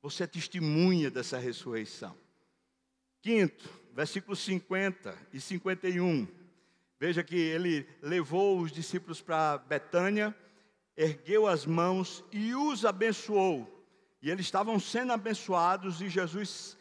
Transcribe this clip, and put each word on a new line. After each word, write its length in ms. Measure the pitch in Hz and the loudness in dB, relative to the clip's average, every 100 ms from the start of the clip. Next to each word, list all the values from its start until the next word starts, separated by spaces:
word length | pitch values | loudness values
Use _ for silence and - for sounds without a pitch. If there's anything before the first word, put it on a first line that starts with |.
Você 220 | 143 - | -10 -6
é 40 | 175 | -6
testemunha 840 | 175 - 180 156 151 180 180 143 | -6 -8 -2 2 4 6 4 2
dessa 260 | 123 120 127 | -2 -4 -4
ressurreição. 800 | 123 117 123 113 107 - 98 90 _ _ _ _ _ _ _ _ _ _ | -4 -6 -6 -6 -6 -12 -14 -16 _ _ _ _ _ _ _ _ _ _
Quinto, 460 | 214 226 170 - - - - | 2 4 4 0 -20 -20 -12
versículo 460 | 127 151 196 190 196 | -6 -4 -4 -6 -8
cinquenta 800 | - 185 - 185 196 185 101 85 - | -2 -4 -2 0 0 -2 -12 -14 -14
e 80 | 135 | -14
cinquenta 480 | - 180 190 185 185 | -8 -4 -4 -2 -2
e 100 | 180 | 2
um. 260 | 180 151 101 - - _ _ _ _ _ | 2 2 0 -10 -20 _ _ _ _ _
Veja 260 | 160 175 156 | 0 0 0
que 100 | 175 | 0
ele 500 | 160 160 180 151 135 - | 0 0 0 -2 -4 -12
levou 580 | 143 180 147 170 202 185 | -2 -2 0 2 4 2
os 100 | 160 | 0
discípulos 500 | 147 160 180 170 156 | -6 -6 -6 -8 -14
pra 360 | - 160 156 143 | -2 2 2 0
Betânia, 760 | 131 147 - 175 185 208 214 214 - _ _ _ _ - | -2 -4 0 2 2 2 0 -4 -20 _ _ _ _ 0
ergueu 500 | 156 147 156 208 214 | 0 0 2 4 4
as 200 | 165 156 | 4 2
mãos 580 | 165 175 190 180 - - | 2 2 2 -2 -8 -10
e 240 | 208 220 254 | -4 -2 0
os 300 | 302 240 214 | 0 2 0
abençoou. 840 | 190 226 208 - 208 190 143 117 - _ _ _ _ | 2 0 0 0 2 4 2 -6 -18 _ _ _ _
E 100 | 135 | -4
eles 140 | 190 175 | -4 -2
estavam 340 | 190 214 214 | 0 2 0
sendo 320 | - 233 247 | 0 -2 0
abençoados 880 | 233 214 214 - 180 170 190 185 165 | -2 -2 -6 0 2 4 2 -2 -6
e 60 | 196 | -2
Jesus 680 | 175 175 180 196 - - - | -2 -2 -4 -6 -8 -14 -18